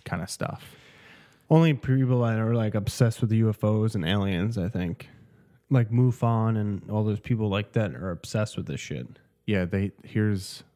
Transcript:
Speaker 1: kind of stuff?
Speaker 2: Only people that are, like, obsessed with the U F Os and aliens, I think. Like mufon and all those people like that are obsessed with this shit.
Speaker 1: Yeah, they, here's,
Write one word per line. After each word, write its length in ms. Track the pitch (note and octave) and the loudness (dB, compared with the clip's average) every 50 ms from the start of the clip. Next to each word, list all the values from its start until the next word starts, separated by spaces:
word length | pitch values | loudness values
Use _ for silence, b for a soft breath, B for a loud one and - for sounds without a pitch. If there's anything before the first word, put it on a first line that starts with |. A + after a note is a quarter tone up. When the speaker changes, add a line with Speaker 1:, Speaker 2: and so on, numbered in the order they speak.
| - | -8
Speaker 1:
kind 160 | - - F2 E2+ | -8 -8 -6 -6
of 60 | - | -8
stuff? 340 | - - - - - - - - B B B B B B B B B B B B B B B - | -8 -6 -6 -6 -6 -10 -14 -20 B B B B B B B B B B B B B B B 4
Speaker 2:
Only 240 | D#3 D#3+ E3 E3 D3 | 4 6 6 4 2
people 480 | A#2+ - C3+ C3 C3+ C3+ B2 B2+ B2 A#2+ | 0 0 0 2 2 2 2 2 2 2
that 160 | A2+ A2 A2 | 2 0 0
are, 160 | A2 A2 A#2 | 0 0 0
like, 180 | A#2 A2 G#2+ G2+ | 0 0 0 0
obsessed 460 | G#2+ G2+ - - - B2+ A2+ A2+ - | -2 -4 -4 0 2 2 2 4 2
with 80 | B2 G#2+ | 0 2
the 80 | A2 A2 | 4 4
U 120 | A2+ A2 | 4 2
F 140 | G#2 - - | 2 2 0
Os 320 | G#2+ G#2+ G#2+ G#2+ A2 - | 0 2 2 2 0 0
and 80 | G#2 D#2 | -2 0
aliens, 520 | D#2+ G2 G2+ G2 G2 F#2+ E2+ F#2 A2 A#2 G#2 | 0 0 0 0 0 0 0 0 -2 -2 -2
I 100 | F2 - | -4 -4
think. 400 | - F2+ F2+ E2+ - - - b b b b b b b b b b b _ _ | -2 -2 -4 -4 -6 -8 -12 b b b b b b b b b b b _ _
Like 200 | C#3+ B2+ A#2 G#2+ | 2 2 2 2
mufon 680 | A#2 A#2+ B2+ B2 A#2 - - A#2 A2+ A2+ A2 A2+ A2+ G#2+ | 2 4 4 4 2 2 0 0 2 2 2 2 0 0
and 320 | G#2 G#2 G2+ F#2 D#2+ - | 0 -2 -4 -6 -6 -4
all 140 | G#2 G#2+ G#2+ | -2 0 0
those 160 | G#2+ G#2 G2 | 0 -2 -2
people 300 | - - A#2+ A2 A2 G#2 | -2 -2 -2 0 0 0
like 240 | G2 G2+ G#2 - - | 0 -2 -4 -2 -2
that 200 | A#2 G#2+ G2+ - | -2 -2 -2 -4
are 180 | C2 E2+ F#2+ | -6 -6 -6
obsessed 440 | F2 D#2+ - - - A2 G#2+ - - | -6 -8 -8 -6 -2 -2 -2 -2 -4
with 120 | - - - | -8 -8 -6
this 120 | C#2+ - | -8 -8
shit. 260 | - - - B1+ B1 - - - _ _ _ _ _ | -8 -8 -8 -10 -10 -12 -14 -20 _ _ _ _ _
Speaker 1:
Yeah, 200 | - G#2+ F#2+ F2+ | -2 -2 0 0
they, 260 | E2+ G2+ G2 G2+ G2 - - - | 0 -2 -2 -2 -4 -6 -12 -18
here's, 600 | - - A2 G#2+ G#2+ G2+ F#2 F#2 - - - - _ _ | -6 -2 0 0 2 0 -2 -4 -8 -14 -18 -20 _ _